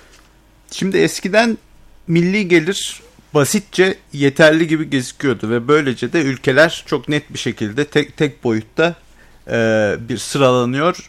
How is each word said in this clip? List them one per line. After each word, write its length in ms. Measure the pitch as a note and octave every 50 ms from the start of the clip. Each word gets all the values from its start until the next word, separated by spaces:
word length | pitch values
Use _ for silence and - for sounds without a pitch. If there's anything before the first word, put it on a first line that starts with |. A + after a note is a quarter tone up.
| - _ _ - _ _ _ _ _ _ _ _ _ -
Şimdi 260 | - - F3 F#3+ G3
eskiden 600 | E3+ E3 D#3+ - - - F#3+ F#3 G#3+ A#3 A#3 A3 - _ _ _ - - - - - -
milli 420 | - E3 E3+ E3+ F3+ F#3+ G#3+ G#3 E3+
gelir 520 | F3 E3 D#3 F3 G3 - - - - - - - _ _ - _ -
basitçe 640 | D3+ C#3 - - G#3+ G#3 - - - F3+ F#3+ F#3+ - _ _ -
yeterli 560 | C#3+ C#3 C#3 C3+ - E3 D#3 D#3 D#3+ E3+ D#3
gibi 220 | D#3+ D#3 D#3+ G#2
gözüküyordu 600 | C#3 C3+ B2 - - - D3 C3+ A#2 G2 - G#2+
ve 180 | A#2 A#2+ A#2 B2+
böylece 440 | D3 D#3 D3 C3+ A#2+ - B2 A#2 -
de 100 | E3+ D3
ülkeler 600 | C#3 C3 A#2 - C#3 C3 C3+ D#3+ E3+ - - -
çok 220 | - D3+ C3+ - -
net 240 | D3+ D3 - - -
bir 60 | -
şekilde 460 | - B2 G#2+ - A2 G#2 G#2+ C3+ D3
tek, 320 | - - D3 C#3+ - -
tek 280 | - D#3+ C#3 C3 - -
boyutta, 500 | B2 A2 A2+ A2 - - - D#3+ E3+ E3 - _ _ - - - - - - - C3
e, 460 | B2 A#2 A2+ A2+ A2 A2 G#2+ G2+ F2 F2 A#2 A#2
bir 100 | B2+ -
sıralanıyor. 920 | - - - C#3+ C#3 B2+ B2 B2 A#2+ A#2+ B2+ C#3 D#3 F3+ F3+ - -